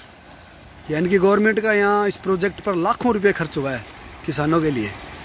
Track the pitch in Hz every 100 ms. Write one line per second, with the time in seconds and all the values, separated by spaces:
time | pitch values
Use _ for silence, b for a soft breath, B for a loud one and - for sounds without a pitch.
0 | - - - - - - - - - 151
1 | 175 190 190 208 214 214 214 208 202 208
2 | 202 - 185 190 190 - 208 175 190 233
3 | 247 214 196 - 156 156 135 123 104 -
4 | - - - 147 151 165 156 127 104 -
5 | - -